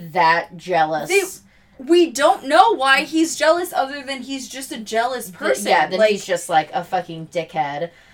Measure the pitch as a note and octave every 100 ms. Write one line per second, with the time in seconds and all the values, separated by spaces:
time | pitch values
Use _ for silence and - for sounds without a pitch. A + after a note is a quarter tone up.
0 | E3+ F3+ E3 E3+ - F3 F3 E3+ D#3 D#3
1 | - F#4+ F4+ - _ _ _ - C4 F4
2 | E4+ A#3 D4 G4 C4 D#4 A4+ E4+ C4+ C#4
3 | D#4 D#4+ D#4+ - D4+ E4+ F4+ - C4+ C#4+
4 | C4 C4 A#3+ C4+ G#3+ B3+ C#4 C4+ G#3+ A3
5 | A#3+ B3+ G3+ F3 D4+ G4+ G#3 F#3 D#3 F#3
6 | G#3+ G3+ F#3+ F3 - D#3+ D#3 - E3+ F#3
7 | F3 E3 D#3 F3 D#3+ D#3+ D3 D3 E3+ -
8 | _